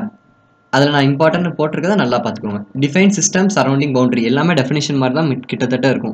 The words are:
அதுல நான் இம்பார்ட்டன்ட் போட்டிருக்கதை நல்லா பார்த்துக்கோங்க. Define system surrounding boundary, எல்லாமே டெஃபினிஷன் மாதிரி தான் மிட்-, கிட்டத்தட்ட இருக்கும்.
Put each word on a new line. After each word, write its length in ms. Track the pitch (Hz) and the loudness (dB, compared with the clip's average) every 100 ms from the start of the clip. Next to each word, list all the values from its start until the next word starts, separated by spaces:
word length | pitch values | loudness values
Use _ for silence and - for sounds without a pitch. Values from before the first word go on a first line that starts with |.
| 214 - _ _ _ _ _ 135 | -2 -12 _ _ _ _ _ 0
அதுல 160 | 143 147 | 2 2
நான் 120 | 139 | 2
இம்பார்ட்டன்ட் 460 | 139 160 170 175 147 | 2 2 2 -2 -2
போட்டிருக்கதை 360 | 151 151 165 202 | -4 -2 0 0
நல்லா 160 | 127 - 113 | 0 0 -2
பார்த்துக்கோங்க. 340 | 107 107 104 - 131 | -6 -6 -8 -8 -4
Define 260 | 143 180 196 202 | 0 2 2 2
system 280 | - 185 190 196 | 0 0 0 2
surrounding 360 | 131 135 147 127 | 0 0 0 2
boundary, 260 | 127 120 113 | 2 2 0
எல்லாமே 240 | 135 160 160 | 0 2 0
டெஃபினிஷன் 400 | 127 156 143 139 | 0 -2 -2 0
மாதிரி 140 | 127 135 | 0 0
தான் 80 | 160 | -2
மிட்-, 160 | 131 - | -2 -6
கிட்டத்தட்ட 360 | 120 123 127 135 | -4 -2 0 0
இருக்கும். 200 | 120 110 | 0 -4